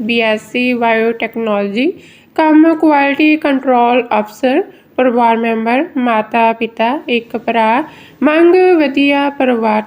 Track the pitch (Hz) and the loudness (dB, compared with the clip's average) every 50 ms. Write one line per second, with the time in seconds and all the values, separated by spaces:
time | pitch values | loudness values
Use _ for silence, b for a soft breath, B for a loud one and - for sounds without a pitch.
0 | 220 220 233 233 226 220 214 214 - - - 247 247 254 247 233 240 226 226 226 | -6 -4 -2 0 0 0 -2 -4 -6 -6 -6 -4 -2 -2 -2 -2 0 0 0 0
1 | 220 233 226 226 240 214 - 233 226 220 208 202 202 202 196 233 269 349 - B | 0 -2 -2 -4 -6 -8 -6 -6 -4 -4 -2 -2 -4 -4 -4 -4 -4 -4 -4 B
2 | B B B B B B B - 320 311 302 311 311 330 320 311 330 311 294 277 | B B B B B B B 0 2 4 4 4 4 2 2 2 2 2 2 2
3 | 277 277 277 302 311 311 311 311 - 294 277 262 269 269 254 240 240 240 247 254 | 2 0 0 0 2 2 2 0 0 -2 -2 -2 0 0 0 2 2 2 2 0
4 | 240 - - 208 208 - - - - 254 269 339 403 - B B B B B - | 0 -2 -2 -4 -4 -6 -6 -4 -2 -2 0 -2 -2 -4 B B B B B -2
5 | 254 262 226 240 240 233 226 226 233 226 226 220 220 226 240 262 339 349 - 269 | 0 0 2 2 2 2 0 0 0 -2 -2 -2 -2 -2 -2 -2 -2 -4 -4 -4
6 | 247 247 226 214 208 - - 233 226 226 226 226 233 214 - - 226 233 269 320 | -2 0 0 -2 -2 -2 -2 0 0 0 0 -2 -6 -6 -4 -2 -2 -2 -2 -4
7 | - - 240 233 233 - - 220 233 240 226 226 220 220 233 269 311 B B B | -4 -4 -4 -4 -4 -6 -10 -8 -6 -4 -2 0 0 0 0 0 -2 B B B
8 | B B B B 254 302 302 330 339 349 359 370 370 370 359 320 294 269 269 277 | B B B B -2 0 2 4 4 4 4 4 4 4 4 2 2 0 0 0
9 | 277 285 285 277 285 285 277 - 269 254 247 226 226 220 214 214 214 | 0 2 2 0 0 -2 -2 -2 0 0 0 0 0 0 -2 -2 -4